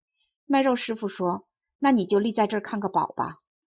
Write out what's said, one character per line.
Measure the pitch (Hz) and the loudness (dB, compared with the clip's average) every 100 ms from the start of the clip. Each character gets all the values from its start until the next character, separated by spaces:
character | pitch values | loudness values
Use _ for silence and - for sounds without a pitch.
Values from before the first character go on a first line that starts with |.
| _ _ _ _ - | _ _ _ _ -2
卖 | 277 | 2
肉 | 269 247 | 2 0
师 | - | -2
傅 | 220 202 | -6 -6
说 | - 180 190 - _ _ _ | -2 -2 -2 -8 _ _ _
：“那 | 277 | 2
你 | 247 185 | 4 4
就 | 202 | 2
立 | 220 | 2
在 | 220 214 | 2 0
这 | 214 | 0
儿 | |
看 | 202 208 | -6 -6
个 | 196 | -2
饱 | 180 151 | 0 -2
吧。” | - 131 156 _ _ _ | -2 -6 -8 _ _ _